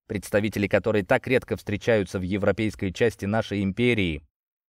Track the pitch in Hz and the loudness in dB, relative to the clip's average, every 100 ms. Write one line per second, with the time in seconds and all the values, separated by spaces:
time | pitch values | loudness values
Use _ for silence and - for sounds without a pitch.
0 | - 104 - 107 107 104 98 101 110 107 | -8 -8 -2 0 0 0 2 2 2 0
1 | 92 127 - 127 - 101 - 104 - 110 | 2 0 2 0 0 -8 -4 -4 2 2
2 | 95 101 90 101 101 95 110 - 98 - | 2 -4 -2 0 0 0 -2 -2 -4 0
3 | 117 - 98 110 - 101 98 92 123 113 | 0 0 -2 -2 -2 -2 -2 0 2 2
4 | 90 73 - _ _ _ _ | 0 -2 -8 _ _ _ _